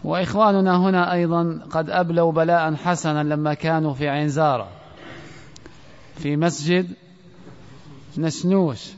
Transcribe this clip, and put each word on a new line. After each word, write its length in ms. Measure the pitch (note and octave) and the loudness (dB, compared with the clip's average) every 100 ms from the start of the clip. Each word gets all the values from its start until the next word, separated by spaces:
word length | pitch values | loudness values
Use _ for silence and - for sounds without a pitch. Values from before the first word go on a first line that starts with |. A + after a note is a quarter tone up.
وإخواننا 720 | D3+ E3+ F3 G3+ G#3+ G3 F#3+ F3+ | -2 -2 0 2 4 4 4 4
هنا 360 | F#3+ F#3 F3 | 4 2 2
أيضا 480 | F3+ E3+ E3+ E3+ D#3 - | 0 2 2 0 -4 -4
قد 200 | D#3+ D#3+ | -4 0
أبلوا 420 | F3+ F3 E3 E3 | 0 2 2 2
بلاء 440 | D#3+ E3 E3+ D#3+ | 4 4 4 2
حسنا 480 | D3+ F3 F3 D#3 D3+ | 0 0 0 0 0
لما 300 | D3 D3+ D3+ | 0 0 -2
كانوا 400 | D3 D#3+ D#3+ D#3 | -2 0 0 0
في 160 | C3+ D3 | -2 -2
عين 200 | C#3+ D3+ | 0 0
زارة 380 | C#3+ D3+ B2+ F#2+ - - - - - - - - - - - - - - | 2 2 0 -4 -14 -20 -20 -18 -18 -18 -20 -20 -20 -20 -20 -20 -20 -20
في 200 | - D3 D3 | -8 -4 0
مسجد 560 | E3+ E3+ D3 F3+ F3+ - - - - - - - - - - - - - | 0 0 0 0 0 -10 -20 -20 -20 -20 -20 -20 -20 -20 -20 -20 -12 -4
نشنوش 720 | D#3+ - F3 G3 E3 A2+ - | -4 -2 2 2 2 -2 -12